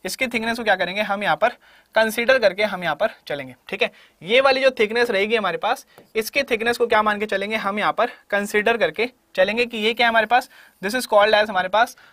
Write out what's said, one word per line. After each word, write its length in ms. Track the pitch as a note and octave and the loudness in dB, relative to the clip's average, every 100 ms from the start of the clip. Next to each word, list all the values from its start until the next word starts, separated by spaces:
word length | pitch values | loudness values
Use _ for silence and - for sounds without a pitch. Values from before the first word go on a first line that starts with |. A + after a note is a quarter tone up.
इसके 220 | F#3 - C4 | -10 -6 -4
थिकनेस 300 | A#3+ A3+ A#3 | -4 -4 -4
को 80 | |
क्या 120 | A3 F#3 | 0 0
करेंगे, 260 | F3 G3 | 0 -4
हम 200 | G#3 G3+ | -4 -2
यहाँ 140 | G3 D#3 | 0 2
पर 200 | A#3 - _ - _ | 0 -2 _ -20 _
कंसीडर 440 | - A3 A3 A#3+ C4 | 0 0 0 2 4
करके 260 | G#3 F3+ | 2 0
हम 180 | G#3 F#3+ | -4 -2
यहाँ 100 | F3 D3+ | -4 -2
पर 140 | A3 - - | -4 -4 -10
चलेंगे, 260 | D3 C3 B2 - | -10 -8 -16 -12
ठीक 140 | F#3+ | -4
है। 80 | G#3 - _ _ | -4 -4 _ _
ये 180 | E3 A#3+ | 0 4
वाली 200 | C4+ C4 | 4 4
जो 100 | C4+ | 0
थिकनेस 400 | C4 G#3 A3+ A#3+ | 2 0 0 0
रहेगी 260 | G3 G#3 A3+ | 0 0 0
हमारे 220 | G3 E3 | -2 -4
पास, 280 | G#3 B3+ - - _ A3 | -4 -4 -8 -20 _ -6
इसके 260 | A3 C#4+ | -4 -4
थिकनेस 340 | C#4 A#3 A3+ A#3+ | -2 -2 -2 0
को 80 | A#3 | 2
क्या 160 | A3 | 2
मान 180 | G#3+ G#3 | 2 -2
के 60 | G#3+ | -4
चलेंगे, 300 | G3 G3+ A3 | -4 -4 -4
हम 220 | G3 G#3 | -4 -2
यहाँ 140 | F#3 | -2
पर 180 | F#3 A#3+ - _ | 0 -2 -4 _
कंसीडर 460 | G3+ G3+ G#3 G#3 A#3 | -4 0 0 0 0
करके 320 | F3 D#3+ A#3+ _ _ | 0 -2 -6 _ _
चलेंगे 300 | - F#3+ A3+ A#3+ | 0 0 0 -4
कि 120 | A#3 | -2
ये 140 | G#3 | -2
क्या 120 | A#3 A#3+ | 2 2
है 40 | |
हमारे 160 | A3+ A3 | 2 2
पास, 220 | A#3+ B3 - - _ | 0 0 -20 -20 _
this 120 | F#3+ | -6
is 120 | B3 A#3+ | -4 2
called 280 | G#3 G#3 | 4 6
as 140 | G#3+ G#3+ | 4 2
हमारे 180 | F#3 F#3 | -2 0
पास 280 | G3+ B3 - - | 0 0 -2 -20